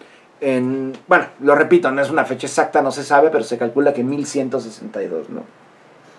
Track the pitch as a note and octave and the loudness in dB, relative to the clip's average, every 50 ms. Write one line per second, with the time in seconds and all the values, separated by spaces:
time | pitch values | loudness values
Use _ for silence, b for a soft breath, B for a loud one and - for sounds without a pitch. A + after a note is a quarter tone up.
0 | b b b b b b _ _ D3 C3+ C3 B2+ B2+ B2+ C3 C3+ C3+ C3 C3+ - | b b b b b b _ _ -4 -2 0 0 0 -2 -4 -4 -6 -8 -10 -8
1 | - - F3+ E3 - - - - C3 C#3+ C#3+ D3 C3+ A#2+ - - C3 C3 C3+ C#3 | 0 2 2 2 2 -2 -8 -2 2 4 4 4 4 4 4 4 4 2 0 0
2 | C#3 C3 D#3+ D3+ C3 - B2+ - - C3 - E3 D3+ - - D#3 C#3 C3+ B2+ D3 | 0 0 0 0 -2 -2 -4 -6 -6 -4 -2 -2 -2 0 0 0 0 0 -2 -4
3 | C3+ - D3 C#3 D3 D#3 D3+ C#3 A#2 - B2 A#2 B2 A2+ A2 C#3 C#3+ C#3+ A2+ A#2+ | -2 2 4 4 6 4 4 0 -2 -2 -4 -4 -4 -2 0 2 2 2 2 0
4 | A#2+ C3 C#3+ D3 C#3 - - C#3+ C3 B2+ B2+ B2+ A2+ A2+ G#2+ - A2+ G#2+ - G#2 | -2 -2 -2 -4 -6 -4 -4 -4 -4 -2 -4 -6 -6 -8 -14 -16 -14 -12 -8 -8
5 | F#2+ F2+ E2+ D#2+ - - - - - - - _ _ _ _ _ _ _ _ _ | -6 -6 -6 -8 -8 -10 -12 -14 -14 -16 -20 _ _ _ _ _ _ _ _ _
6 | B B B | B B B